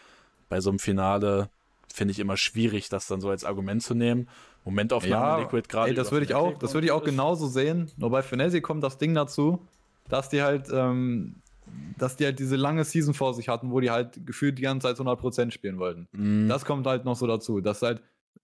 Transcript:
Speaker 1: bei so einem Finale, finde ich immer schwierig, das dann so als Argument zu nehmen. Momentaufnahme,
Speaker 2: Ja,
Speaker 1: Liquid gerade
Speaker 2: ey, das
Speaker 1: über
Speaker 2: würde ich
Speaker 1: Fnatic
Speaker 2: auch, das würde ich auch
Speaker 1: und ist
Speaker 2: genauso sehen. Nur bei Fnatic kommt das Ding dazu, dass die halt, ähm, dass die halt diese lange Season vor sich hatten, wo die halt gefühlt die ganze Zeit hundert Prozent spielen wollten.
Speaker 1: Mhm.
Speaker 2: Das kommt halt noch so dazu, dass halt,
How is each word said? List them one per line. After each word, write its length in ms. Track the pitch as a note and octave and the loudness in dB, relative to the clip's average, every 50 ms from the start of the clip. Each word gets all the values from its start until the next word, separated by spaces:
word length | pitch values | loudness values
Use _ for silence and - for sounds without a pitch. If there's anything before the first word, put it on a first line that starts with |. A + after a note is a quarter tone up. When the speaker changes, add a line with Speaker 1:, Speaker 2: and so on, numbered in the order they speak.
| - - - - _ _ _ _ _ _ | -20 -20 -20 -20 _ _ _ _ _ _
Speaker 1:
bei 120 | - F#2 | -4 0
so 100 | F#2+ G2 | 0 0
einem 80 | G2 G2 | 0 0
Finale, 720 | - - G2 F#2+ F#2+ F#2+ G2 G#2 G2+ G2+ G2+ G2 G2+ G2+ - _ _ _ _ _ _ - - | 0 0 0 2 2 2 2 2 2 2 2 2 0 -2 -6 _ _ _ _ _ _ -18 -6
finde 180 | - G#2+ G2+ | -2 -2 -2
ich 60 | F#2+ G2+ | 0 -2
immer 200 | G#2 G2 F#2+ F#2+ | -2 -2 -2 -2
schwierig, 520 | - - - A2+ A2+ A2+ G#2 G#2 - - | -2 -2 0 0 0 2 0 -2 -2 -4
das 160 | - F#2+ - | -4 -6 -4
dann 160 | - G2 F#2+ | -4 -6 -4
so 80 | F#2+ G2+ | -2 -2
als 160 | G2 F#2 - | -2 -2 -2
Argument 380 | - G2+ G2 F#2+ F#2+ G2+ A#2 A#2 | -4 -4 -4 -4 -2 -2 -2 -2
zu 100 | - B2 | -2 0
nehmen. 360 | A#2 A#2 A#2+ A#2+ B2 B2 - - - - - - _ _ | 0 2 2 2 0 -2 -6 -10 -20 -20 -20 -20 _ _
Momentaufnahme, 800 | - F#2+ G2+ G#2 A2+ B2+ A#2 F2 F#2 G2+ A2 B2 D3 D#3 D#3+ | -4 -2 0 0 2 0 0 2 0 2 2 2 2 2 0
Speaker 2:
Ja, 20 | C#3 | 0
Speaker 1:
Liquid 240 | - - A#2 A2+ - | 0 -2 -2 -2 -2
gerade 200 | - A2+ A2+ A#2 | 0 0 2 2
Speaker 2:
ey, 60 | B2+ | 2
das 120 | B2+ B2+ - | 0 0 0
Speaker 1:
über 60 | C#3 | 0
Speaker 2:
würde 100 | D3+ C#3+ | 0 0
ich 60 | - | 2
Speaker 1:
Fnatic 240 | B2 C#3 D#3+ F3+ D#3 | 2 2 2 2 0
Speaker 2:
auch, 20 | - | -2
das 160 | - A#2+ C3 | -4 -2 0
würde 140 | D#3 D#3 E3 | 0 2 2
ich 40 | |
auch 100 | C#3+ D#3 | 2 2
Speaker 1:
und 60 | D3+ D3+ | 0 0
ist 40 | |
Speaker 2:
genauso 360 | C#3 C3+ C3+ D3+ F3+ E3 D#3 C#3 | 0 2 2 2 2 0 -2 -2
sehen. 440 | B2+ C3 C3+ D3+ E3 F3 E3+ D3+ - - | 0 0 2 2 2 0 -2 -4 -6 -4
Nur 120 | - A#2 | -2 0
bei 140 | A#2+ C3+ C3+ | 2 2 0
Fnatic 400 | C3 - B2 C#3 F3 F3 E3+ - | 0 0 0 2 2 2 0 0
kommt 200 | - D#3 D#3 C#3+ | -2 -2 -2 -2
das 140 | C3+ C3+ - | -2 -2 0
Ding 160 | D3 D#3 E3 | 0 2 2
dazu, 480 | D3+ D3 C#3 - - D3 D3+ F3 F3 - - _ _ _ _ _ _ _ - | 2 2 0 0 2 2 4 2 2 -2 -10 _ _ _ _ _ _ _ -2
dass 200 | B2 C3 C3 C3+ | -2 -2 0 0
die 120 | - C#3+ | 0 2
halt, 280 | C#3+ C#3 C#3+ C#3+ C3+ - | 4 4 2 2 0 0
ähm, 640 | B2 C3 B2+ B2+ B2+ B2+ B2+ B2+ A#2+ A#2 F#2 - - - _ _ - - - - - - C#2+ - - - | 0 2 2 4 2 2 0 0 0 -2 -4 -6 -10 -14 _ _ -20 -20 -20 -20 -18 -16 -14 -14 -6 -4
dass 180 | C3 B2+ - | -4 -4 0
die 100 | - D3 | 0 0
halt 120 | C#3 C3+ C3+ | 0 0 0
diese 200 | C#3 C3 C3+ C3 | -2 0 0 2
lange 260 | C#3 C#3+ D#3 E3 D#3 | 2 2 2 0 0
Season 320 | D3+ - E3 D#3 D3 C#3+ | 0 0 2 2 2 2
vor 180 | - C#3 C3 B2 | 2 0 0 0
sich 160 | A#2 A2+ - | -2 -2 -2
hatten, 220 | A#2+ A#2 C3 B2+ | -2 -2 -2 -2
wo 80 | B2 C3 | 0 2
die 100 | B2+ A#2+ | 2 2
halt 340 | A#2 A#2 B2 A#2+ - - - | 2 2 0 -2 -6 -12 -12
gefühlt 360 | C3 A#2+ - - C#3+ C#3 B2+ | -12 -6 -2 0 0 0 0
die 20 | |
ganze 260 | C3 C3+ C3+ C3+ B2+ B2+ | -2 -2 -2 0 0 -2
Zeit 120 | B2 A#2+ | -2 0
hundert 200 | C3+ C3 B2 A#2+ | 0 0 0 0
Prozent 320 | - B2+ - - B2 A#2+ | 0 -2 0 0 0 -2
spielen 280 | A2 - - G2+ F#2 F#2 | -2 -6 -8 -8 -6 -4
wollten. 280 | F2+ F2+ E2+ E2+ F2 - | -4 -4 -4 -6 -12 -12
Speaker 1:
Mhm. 360 | - G2 G#2 G#2 G#2 G#2+ G#2+ G#2+ | -6 -2 0 2 4 4 4 4
Speaker 2:
Das 160 | A#2+ C3+ C3 | 2 0 0
kommt 220 | - D3 C#3 B2+ | -2 -2 0 2
halt 200 | C3+ C3 B2+ B2+ | 0 0 0 0
noch 100 | B2+ B2 | -2 -2
so 100 | A#2 B2+ | 0 2
dazu, 340 | A#2 A2+ A2 - - A2+ G2+ | 2 0 0 0 -2 -2 0
dass 220 | F#2 G#2 G#2 - | 2 0 0 2
halt, 220 | - A#2 A#2 A2+ - _ _ _ _ _ _ _ | 0 0 -2 -2 -6 _ _ _ _ _ _ _